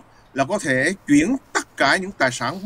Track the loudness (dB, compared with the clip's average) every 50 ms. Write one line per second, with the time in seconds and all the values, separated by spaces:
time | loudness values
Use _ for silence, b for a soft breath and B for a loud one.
0 | -4 b b b b b -4 -4 -4 -2 -2 -4 -2 0 0 2 2 0 -2 -4
1 | 0 2 4 4 4 2 0 -4 -6 -6 -6 -6 -6 -6 _ 0 2 2 2 0
2 | -2 -6 -4 -2 0 0 0 -2 -4 -6 -6 -2 0